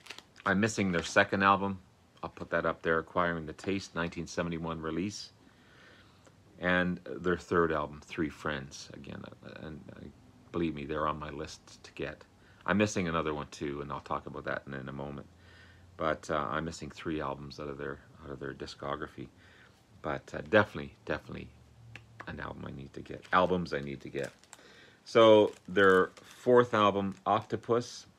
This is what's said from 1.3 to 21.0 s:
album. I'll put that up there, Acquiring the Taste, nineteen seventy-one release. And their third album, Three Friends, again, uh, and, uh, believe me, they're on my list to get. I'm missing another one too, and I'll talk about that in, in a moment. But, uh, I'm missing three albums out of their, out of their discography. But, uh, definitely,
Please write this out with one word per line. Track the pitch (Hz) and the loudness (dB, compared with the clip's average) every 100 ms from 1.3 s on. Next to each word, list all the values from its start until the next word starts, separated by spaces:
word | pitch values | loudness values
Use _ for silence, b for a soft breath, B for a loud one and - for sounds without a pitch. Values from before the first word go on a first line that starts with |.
| 101 | 4
album. | 98 95 98 95 - _ _ - | 6 4 2 -6 -12 _ _ -14
I'll | 82 | -12
put | - 87 | -10 -4
that | 85 82 | 0 0
up | 80 | 0
there, | 85 82 | 0 0
Acquiring | 80 90 87 85 78 | 0 0 0 -2 -6
the | |
Taste, | 78 98 98 - | -8 -4 -4 -4
nineteen | 82 85 - 80 | -4 -4 -4 -6
seventy-one | - 87 80 82 80 | -4 -2 -2 -4 -6
release. | 80 80 104 - - - B B B B B B B B B B - - | -4 -2 -4 -6 -14 -18 B B B B B B B B B B -20 -4
And | 90 90 90 87 | 0 2 2 -2
their | - 64 90 87 | -8 -4 -2 -2
third | - 90 82 | 0 2 2
album, | 76 73 73 | 2 -4 -8
Three | - - 76 | -10 -4 -4
Friends, | - 80 71 69 - - | -4 -6 -6 -8 -14 -16
again, | - - - | -16 -14 -12
uh, | - - - - 78 | -14 -16 -18 -14 -12
and, | 76 - - | -14 -14 -16
uh, | - - - - - | -16 -18 -20 -20 -6
believe | 87 82 | -2 -2
me, | 73 | -2
they're | 69 76 76 | -4 -2 -2
on | 76 | -2
my | 76 | -6
list | 73 73 - - - | -8 -10 -12 -20 -20
to | - | -16
get. | - 71 - - - B B - | -8 -8 -10 -18 -20 B B 0
I'm | 95 | 2
missing | 104 104 87 | 2 0 0
another | 82 78 | 0 0
one | 73 69 | -2 -6
too, | - 73 69 | -6 -6 -6
and | 71 | -6
I'll | 71 | -8
talk | - 73 73 | -6 -6 -6
about | 69 | -10
that | 71 71 - | -6 -8 -8
in, | |
in | 67 65 | -10 -8
a | |
moment. | 69 71 71 - - B B B B B - | -8 -8 -10 -14 -20 B B B B B -4
But, | 80 76 - | -2 -2 -2
uh, | 78 62 | -2 0
I'm | 76 | -2
missing | 82 80 73 | -4 -8 -12
three | - 90 76 | -10 -6 -4
albums | 71 69 71 69 | -4 -6 -10 -10
out | 73 | -10
of | 69 | -8
their, | 71 71 - - | -8 -10 -14 -18
out | 76 | -14
of | 69 | -10
their | 69 | -10
discography. | 65 80 - 71 73 76 - - - B B B B _ - | -10 -12 -10 -8 -6 -8 -12 -16 -18 B B B B _ -10
But, | 80 69 - | -6 -6 -8
uh, | 76 73 | -10 4
definitely, | 107 101 82 69 - | 4 4 -2 -10 -10